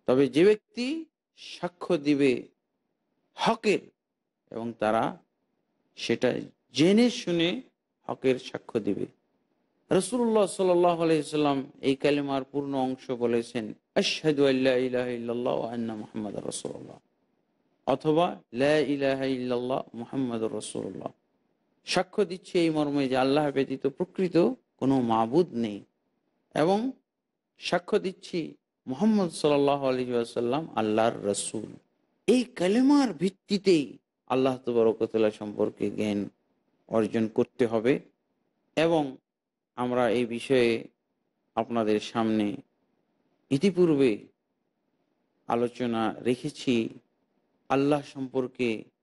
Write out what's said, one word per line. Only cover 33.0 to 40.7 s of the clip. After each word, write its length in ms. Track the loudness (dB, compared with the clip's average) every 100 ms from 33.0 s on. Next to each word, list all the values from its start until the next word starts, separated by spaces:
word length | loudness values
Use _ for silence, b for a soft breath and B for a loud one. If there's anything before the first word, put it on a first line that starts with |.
| 4
ভিত্তিতেই 840 | 0 -4 -4 -4 0 4 4 2 -10 _ _ -4
আল্লাহ 300 | 0 0 -2
তাবারক 300 | 0 2 4
ওয়া 200 | 2 0
তাআলা 240 | 2 0
সম্পর্কে 580 | 0 -6 -2 -2 -2 -4
জ্ঞান 400 | -2 -2 -2 -4 _ _ _ _ _ -4
অর্জন 400 | -2 0 0 0
করতে 380 | 0 -2 0 0
হবে। 340 | 2 2 0 -4 _ _ _ _ _ _ 0
এবং 420 | 2 2 0 -8 _ _ _ _ _ -6
আমরা 340 | -2 2 2
এই 160 | 2 -2
বিষয়ে 580 | -4 0 4 4